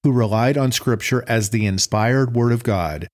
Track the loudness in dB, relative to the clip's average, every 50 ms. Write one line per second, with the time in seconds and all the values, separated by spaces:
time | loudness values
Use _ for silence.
0 | 2 2 2 2 2 2 2 2 2 2 2 2 0 0 -2 -2 0 -2 -2 -2
1 | -2 -2 -2 -2 -2 0 -2 -2 0 0 -2 0 0 0 0 -2 -2 -2 0 0
2 | 2 2 2 2 0 0 0 0 2 2 0 0 0 -2 0 0 -2 -4 -4 -8
3 | -10 -12